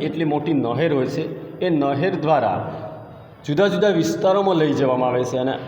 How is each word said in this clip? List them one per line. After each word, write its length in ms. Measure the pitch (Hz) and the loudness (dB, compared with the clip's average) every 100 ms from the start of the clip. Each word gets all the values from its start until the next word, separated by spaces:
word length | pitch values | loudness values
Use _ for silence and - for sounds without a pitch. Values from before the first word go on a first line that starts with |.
એટલી 220 | 156 151 | -4 -2
મોટી 280 | 160 147 156 | 0 0 0
નહેર 420 | 143 117 120 165 | 0 0 0 0
હોય 120 | 143 127 | 0 0
છે, 520 | - 160 - - - | -2 -6 -8 -12 -4
એ 120 | 180 | 0
નહેર 500 | 156 139 139 185 175 | 2 2 0 -2 0
દ્વારા 500 | 147 147 110 87 80 - - - - - - - | 2 2 2 -2 -4 -10 -12 -14 -16 -20 -20 -14
જુદા 240 | - 147 202 | -4 2 2
જુદા 200 | 180 208 | 2 2
વિસ્તારોમાં 680 | 170 160 - 190 196 196 170 | 2 0 2 2 2 2 2
લઈ 160 | 151 | 2
જવામાં 360 | 127 135 127 127 | 2 2 2 2
આવે 160 | 123 | 0
છે 140 | 123 131 | 0 -2
અને 200 | 131 131 | -2 -4